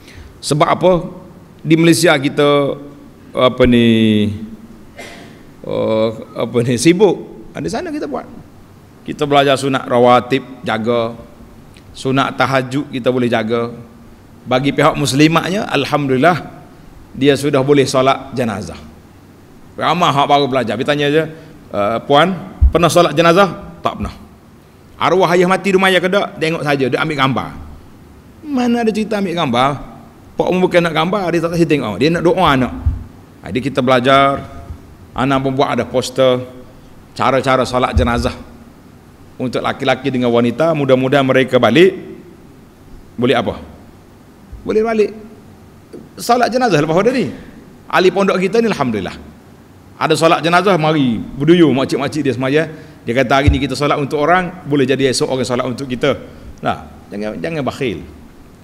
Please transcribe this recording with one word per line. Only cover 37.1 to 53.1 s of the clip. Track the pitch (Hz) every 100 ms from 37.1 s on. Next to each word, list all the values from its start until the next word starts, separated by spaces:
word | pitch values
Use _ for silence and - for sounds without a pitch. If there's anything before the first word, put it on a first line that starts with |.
cara-cara | - 113 131 131 131 117
solat | 123 127
jenazah | - 123 120 120 - - - - - - - - - - -
untuk | 131 107
laki-laki | 127 113 135 127 139
dengan | 127 123
wanita. | 117 120 110 160 156
Mudah-mudahan | 139 131 131 143
mereka | 135 131 131 127
balik. | 117 127 185 - - - - - - - - - - - - -
Boleh | 123 120
apa? | 101 82 - - - - - - - - - - -
Boleh | 214
balik. | 220 220 202 - - - - - - - - - - -
Solat | - 240 220
jenazah | 240 247 156
lepas | 156 165
pada | 214
ni. | 262 147 - - - - - -
Ahli | 160 185
pondok | 180 196 185
kita | 185 220
ni, | 226
alhamdulillah. | - 131 107 85 - - - - - - - - -
Ada | 143 156
solat | 165 170
jenazah, | 156 175 190 175
mari | 156 160 131 104
berduyur | 85 - 147 175 156 127
makcik-makcik | 131 120 135 156 135
dia |
semaya. | 117 131 143 160 - - -
Dia | -